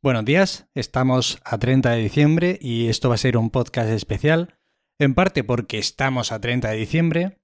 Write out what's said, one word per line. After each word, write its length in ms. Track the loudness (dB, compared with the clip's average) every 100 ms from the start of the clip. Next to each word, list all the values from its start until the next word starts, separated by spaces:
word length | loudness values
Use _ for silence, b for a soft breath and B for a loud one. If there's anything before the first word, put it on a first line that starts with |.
Buenos 220 | 0 0 2
días, 420 | 2 2 -2 _
estamos 640 | -10 -6 -2 0 2 0 -6 -6
a 140 | -4
treinta 320 | 2 2 2
de 100 | 2
diciembre 560 | 0 2 2 4 0 -2
y 280 | -4 -2 0
esto 220 | 0 0
va 60 | 2
a 40 |
ser 180 | 2 2
un 140 | 0
podcast 360 | 0 -2 -2 -2
especial, 640 | -2 -4 -2 0 0 -2 _ _ _ _ _
en 140 | 2
parte 300 | 4 2 0
porque 340 | -2 -2 -2 -6
estamos 540 | -6 -2 -2 -2 -4
a 100 | -4
treinta 300 | -2 -2 -2
de 60 | -4
diciembre 600 | -2 0 0 0 -4 -8